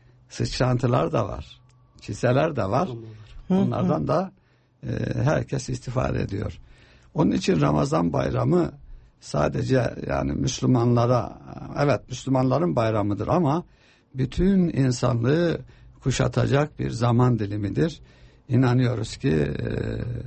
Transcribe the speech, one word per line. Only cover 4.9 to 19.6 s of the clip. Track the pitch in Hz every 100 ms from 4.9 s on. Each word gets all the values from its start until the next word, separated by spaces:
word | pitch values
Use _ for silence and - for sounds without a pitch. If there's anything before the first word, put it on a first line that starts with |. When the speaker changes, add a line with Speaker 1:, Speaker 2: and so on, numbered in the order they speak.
| - -
Speaker 1:
herkes | 120 127 151 - 135 127
istifade | 123 - 123 131 -
ediyor. | 98 101 - - - - - - _
Onun | 160 160
için | 196 190 165
Ramazan | 147 147 143 160 170
bayramı | 135 127 123 120 175 151 - - - - _
sadece | - 147 147 135 120 131 - - -
yani | 69 135
Müslümanlara, | - 135 - 127 123 120 120 117 120 - - - - - 135
evet | 143 104 -
Müslümanların | 127 - 131 131 131 175 135
bayramıdır | 113 110 101 101 -
ama | 160 143 165 - _ _ _ _ 131
bütün | 127 - 185 190 170
insanlığı | 131 131 123 123 120 120 160 170 - - - - -
kuşatacak | 135 127 123 123 117 135 151 -
bir | 135
zaman | 120 120 117 123 113
dilimidir. | 101 104 98 135 160 - - - - _ -
İnanıyoruz | 123 131 123 120 113 113 -
ki, | 135
e, | 156 - -